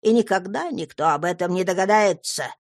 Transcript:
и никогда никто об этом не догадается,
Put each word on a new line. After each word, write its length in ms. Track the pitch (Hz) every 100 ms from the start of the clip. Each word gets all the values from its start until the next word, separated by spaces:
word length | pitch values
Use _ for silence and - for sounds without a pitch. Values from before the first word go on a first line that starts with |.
и 100 | 214
никогда 600 | 233 214 190 185 220 339
никто 380 | 233 151 - 156
об 140 | 147
этом 300 | 175 170 180
не 100 | 185
догадается, 920 | 185 180 190 214 202 - - - 123 -